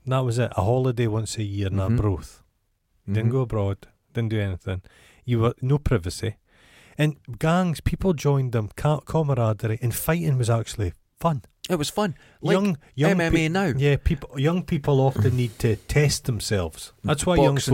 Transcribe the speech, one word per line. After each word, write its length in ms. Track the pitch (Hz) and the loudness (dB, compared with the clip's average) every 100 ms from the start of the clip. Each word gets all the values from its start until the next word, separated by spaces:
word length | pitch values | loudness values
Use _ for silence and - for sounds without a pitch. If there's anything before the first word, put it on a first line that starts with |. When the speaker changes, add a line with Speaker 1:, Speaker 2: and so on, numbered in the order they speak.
| - | -2
Speaker 1:
That 180 | 131 131 | -2 0
was 140 | 117 | 0
it. 120 | 113 - | -2 0
A 60 | |
holiday 420 | 92 127 131 120 117 | 2 2 0 0 0
once 320 | 107 110 - | 0 -4 -6
a 60 | |
year 240 | 104 101 95 | -6 -4 -2
and 80 | 98 | -2
Speaker 2:
Mm-hmm. 220 | 95 113 | 0 2
Speaker 1:
a 20 | |
broth. 400 | 107 87 - - _ _ _ _ _ _ - | 2 0 -6 -20 _ _ _ _ _ _ -4
Didn't 200 | 104 117 | 0 0
Speaker 2:
Mm-hmm. 60 | |
Speaker 1:
go 100 | 131 | 0
abroad. 360 | 120 110 98 101 - _ _ | -2 -2 -2 -4 -10 _ _
Didn't 160 | - 113 | -6 -2
do 100 | 110 | -2
anything. 420 | 101 90 - 92 - - - _ - | -2 -6 -6 -8 -8 -20 -20 _ -2
You 120 | 120 | 2
were, 140 | 113 - | 2 0
no 160 | 127 143 | 0 0
privacy. 560 | - 117 85 - - - _ _ _ - - - | 2 0 -2 -6 -8 -10 _ _ _ -20 -14 -2
And 180 | 151 147 - 117 | -2 -2 -14 -4
gangs, 420 | 160 175 180 156 | 0 2 2 0
people 320 | - - 190 | -2 0 0
joined 380 | 151 143 139 127 | 0 2 0 0
them. 180 | 117 104 - | -2 -4 -4
Ca-, 240 | 147 151 | -2 -2
camaraderie 800 | - 160 147 127 113 107 117 113 | -2 -2 0 0 0 0 -4 -2
and 120 | 120 | -4
fighting 440 | - - 170 160 131 | -4 -2 -2 0 0
was 120 | 113 | 2
actually 420 | 117 110 - 92 - _ - | 0 -2 -4 -6 -6 _ -4
fun. 220 | 170 139 - _ - | -2 -2 -6 _ -4
Speaker 2:
It 100 | 180 | -2
was 120 | 147 | -2
fun. 260 | - 208 135 - - | -2 -4 -4 -16 -6
Like 120 | 160 | 0
Speaker 1:
Young, 240 | 185 202 151 _ | 2 2 -2 _
young 180 | - 147 | 0 2
Speaker 2:
M 100 | 180 | 2
M 120 | 165 | 2
A 20 | 160 | 2
Speaker 1:
pe-, 140 | 156 | 2
Speaker 2:
now. 240 | 180 196 131 | 0 0 2
Speaker 1:
yeah, 220 | 143 139 | 2 2
people, 380 | - 160 - 139 | 0 -2 -6 -2
young 220 | 143 175 | 0 0
people 380 | 170 170 147 139 | -2 -2 2 4
often 340 | 131 - 131 127 | 4 2 2 2
need 220 | 120 - | -2 0
to 160 | 120 107 | -2 0
test 500 | - 147 147 - - | 0 2 2 0 -4
themselves. 680 | 110 - 101 85 - - _ | -4 -2 -2 -2 -8 -20 _
That's 220 | 196 147 - | -2 -2 2
why 100 | 175 | 4
young 180 | 139 139 | 4 4
Speaker 2:
Boxing, 180 | 127 | 2